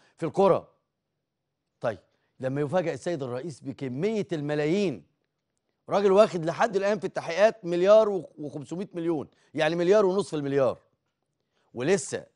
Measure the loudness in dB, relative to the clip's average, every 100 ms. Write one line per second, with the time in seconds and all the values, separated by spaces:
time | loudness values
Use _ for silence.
0 | _ -8 -6 2 4 4 0 _ _ _
1 | _ _ _ _ _ _ _ -6 -6 -6
2 | _ _ _ -8 -6 -4 -2 -2 -2 -4
3 | -6 -6 -6 -8 -10 -12 -12 -10 -8 -4
4 | -4 -2 -4 -4 -4 -2 0 0 0 -4
5 | -14 _ _ _ _ _ _ _ -4 0
6 | 4 6 4 2 -4 -2 -2 0 -2 -2
7 | -4 -8 -6 2 2 2 -4 0 6 6
8 | 6 -2 -8 -12 -12 -12 -10 -10 -10 -6
9 | -4 -4 -6 _ _ -2 -2 0 4 4
10 | 4 0 -4 -6 -2 2 2 0 _ _
11 | _ _ _ _ _ _ _ -6 -2 -2
12 | -2 -10 -12